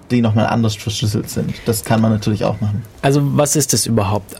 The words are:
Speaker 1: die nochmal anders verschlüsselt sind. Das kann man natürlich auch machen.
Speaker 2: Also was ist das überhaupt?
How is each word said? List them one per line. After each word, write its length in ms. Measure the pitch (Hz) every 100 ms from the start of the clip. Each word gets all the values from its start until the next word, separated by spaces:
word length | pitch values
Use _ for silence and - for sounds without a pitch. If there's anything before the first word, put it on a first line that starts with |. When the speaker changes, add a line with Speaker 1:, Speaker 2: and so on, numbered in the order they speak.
| -
Speaker 1:
die 100 | 120
nochmal 240 | 117 110 107
anders 300 | 117 113 104
verschlüsselt 560 | - 107 107 110 -
sind. 200 | - - - -
Das 180 | 113
kann 160 | - 113
man 120 | 113
natürlich 340 | 107 107 104 98
auch 160 | 110
machen. 220 | 104 104 - -
Speaker 2:
Also 200 | 143 143 143 131
was 200 | 147 156
ist 180 | 139
das 140 | - -
überhaupt? 480 | 113 95 101 - -